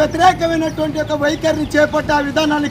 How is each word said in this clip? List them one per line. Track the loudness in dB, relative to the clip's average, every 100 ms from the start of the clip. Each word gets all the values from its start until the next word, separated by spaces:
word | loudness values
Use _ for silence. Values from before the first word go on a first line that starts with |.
వ్యతిరేకమైనటువంటి | 0 4 4 4 0 0 -2 -2 -4 -4
ఒక | -4 -2
వైఖరిని | -2 0 -2 -2 0
చేపట్టే | 2 2 0 0 0
ఆ | 0
విధానాన్ని | 0 0 0 -2